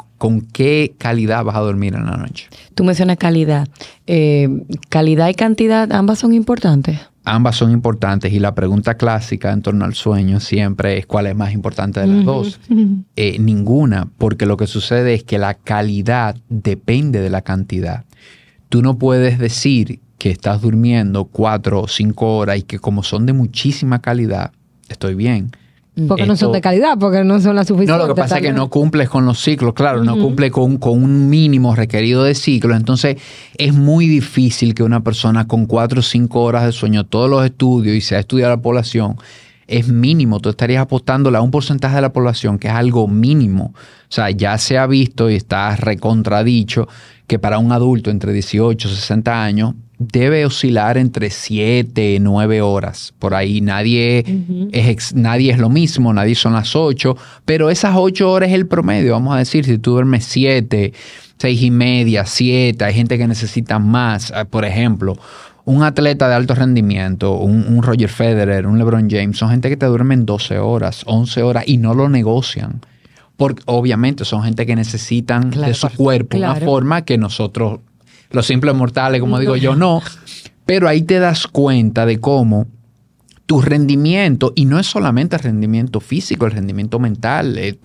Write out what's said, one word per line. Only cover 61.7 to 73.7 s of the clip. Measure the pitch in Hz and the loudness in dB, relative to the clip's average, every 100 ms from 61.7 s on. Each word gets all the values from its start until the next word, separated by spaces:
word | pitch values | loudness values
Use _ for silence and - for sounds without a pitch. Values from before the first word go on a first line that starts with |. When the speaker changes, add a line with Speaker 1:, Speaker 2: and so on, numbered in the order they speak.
Speaker 1:
media, | 120 123 123 117 104 98 | 2 2 2 2 0 -2
siete, | - 123 127 123 113 | 0 0 2 2 0
hay | 104 | 0
gente | 104 117 123 | 0 0 0
que | 120 | 0
necesita | 110 113 120 113 107 | -2 -4 -4 -2 0
más. | 104 120 120 104 - | 2 2 0 -2 -4
Ah, | 104 | -8
por | 104 113 104 | -6 -4 -2
ejemplo, | 98 120 101 95 92 - - - _ | 0 0 0 -2 -6 -10 -20 -20 _
un | - 135 | 0 2
atleta | 151 143 147 139 131 | 2 2 0 2 2
de | |
alto | 120 123 | 2 0
rendimiento, | 123 131 123 104 98 95 92 98 95 | 2 2 2 2 0 -2 -2 -2 0
un, | 98 110 107 | 2 2 2
un | 120 | 2
Roger | 120 113 107 | 2 2 0
Federer, | - 117 107 101 98 95 | 0 0 2 2 0 0
un | 110 | 2
LeBron | 117 113 107 | 2 2 2
James, | 101 101 98 | 0 -2 -2
son | 113 | 0
gente | 120 135 | 0 0
que | 143 | 0
te | 131 | 0
duermen | 120 127 131 107 | 2 2 2 0
doce | 104 - 98 | -2 -2 -4
horas, | 104 117 95 - - | -2 -2 -2 -6 -2
once | 113 117 - | 0 0 0
horas | 120 120 - | 0 0 0
y | 123 | 0
no | 110 | 2
lo | 123 139 | 2 2
negocian. | 135 110 120 123 - 104 120 - _ _ _ _ - | 2 2 0 -2 -6 -8 -10 -14 _ _ _ _ -4
Porque | 139 127 | -2 -2
obviamente | - | -2